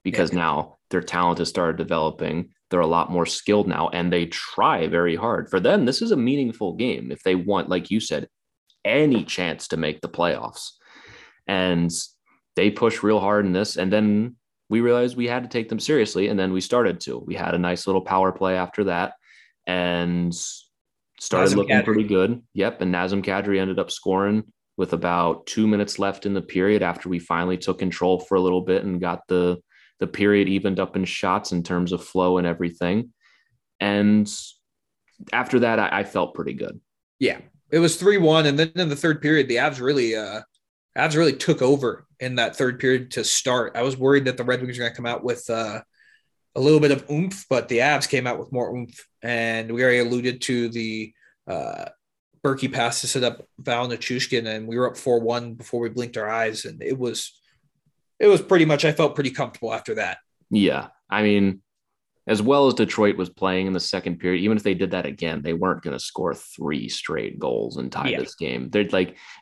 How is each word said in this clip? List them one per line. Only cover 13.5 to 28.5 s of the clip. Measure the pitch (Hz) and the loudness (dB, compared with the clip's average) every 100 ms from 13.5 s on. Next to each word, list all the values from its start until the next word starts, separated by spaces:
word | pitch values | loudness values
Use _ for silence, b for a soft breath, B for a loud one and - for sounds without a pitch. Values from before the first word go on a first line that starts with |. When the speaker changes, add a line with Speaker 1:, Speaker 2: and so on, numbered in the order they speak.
Speaker 1:
this, | 92 - - | 0 -2 -2
and | 92 | 0
then | 107 107 104 117 123 _ _ - | 2 4 2 0 -6 _ _ -4
we | 117 | 0
realized | 120 120 123 123 | 2 2 2 -2
we | 120 | -2
had | 123 | -2
to | 123 | -4
take | 120 110 | -6 -4
them | 113 | -4
seriously, | - 151 107 - 101 | 0 2 2 0 0
and | 104 | 0
then | 95 | 0
we | 92 | -2
started | - 123 113 87 | 0 2 2 0
to. | - 60 | -6 -10
We | - 95 | -8 -6
had | 90 | -2
a | 87 | 0
nice | 87 90 - | 0 -2 0
little | 95 | -2
power | - 95 95 | 2 2 2
play | 90 95 92 | 0 0 0
after | 90 - 98 | -2 -2 0
that | 87 - - b b b b - | 0 -4 -6 b b b b -4
and | 90 90 87 87 87 87 85 - - - _ _ _ _ _ | -2 0 0 0 0 -2 -4 -10 -14 -20 _ _ _ _ _
started | - 92 95 | -4 2 4
Speaker 2:
Nazem | 101 | 2
Speaker 1:
looking | 101 127 | 4 2
Speaker 2:
Kadri. | 113 | 4
Speaker 1:
pretty | 110 | 2
good. | 107 95 95 120 - | 2 2 2 0 -6
Yep, | 104 101 - | -2 -2 0
and | 92 | -2
Nazem | 90 90 98 | 0 0 -2
Kadri | 98 98 101 95 | -2 -2 0 0
ended | 95 92 | 0 -2
up | 92 | -4
scoring | - - 95 101 107 107 _ _ - | -4 -2 0 2 0 -4 _ _ -6
with | 90 | -4
about | 87 87 87 85 - - | -2 0 0 0 -2 -4
two | - 110 | 0 2
minutes | 104 101 - | 2 0 -2
left | 98 95 101 | -4 -4 -4
in | |
the | 98 | -4
period | 87 92 95 104 | -4 0 2 2
after | 92 82 92 | 2 -2 -4
we | 87 | -6
finally | 85 82 90 90 | -2 0 0 -2
took | - 90 | -2 -2
control | 92 - 90 90 | -4 0 2 2
for | - 95 | 2 2
a | |
little | 90 | 2